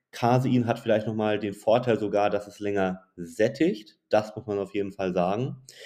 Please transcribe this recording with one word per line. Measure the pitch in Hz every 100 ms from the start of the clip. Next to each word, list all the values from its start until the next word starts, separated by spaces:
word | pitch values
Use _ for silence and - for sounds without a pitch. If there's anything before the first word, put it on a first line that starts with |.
| _
Casein | - 120 127 131 123 117
hat | 113
vielleicht | 113 110 110
nochmal | 110 107 104
den | 104
Vorteil | 98 - 117 123 107
sogar, | 104 101 104
dass | 101 101
es | 98
länger | 104 101 95 92 -
sättigt. | - 82 - 110 - 165 214 - _ _
Das | 107 107
muss | - 107
man | 101
auf | 92
jeden | 104 101
Fall | 95 95
sagen. | 90 87 104 135 135 - -